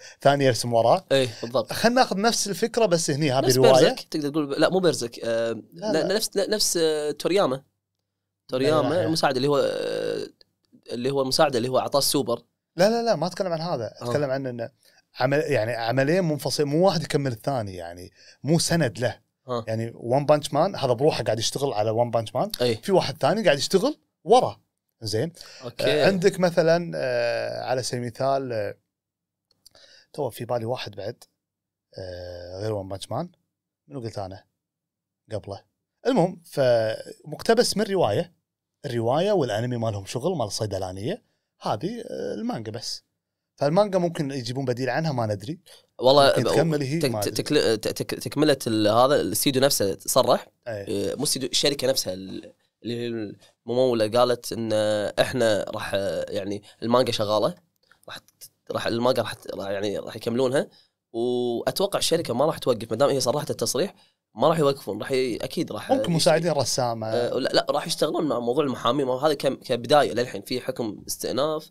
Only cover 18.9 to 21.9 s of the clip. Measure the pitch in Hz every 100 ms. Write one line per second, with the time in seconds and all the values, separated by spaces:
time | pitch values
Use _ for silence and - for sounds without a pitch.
18.9 | 107 120 98 _ _ - 120 113 110 113
19.9 | - 117 135 143 151 147 139 185 196 131
20.9 | 117 151 - 123 110 107 - 139 107 110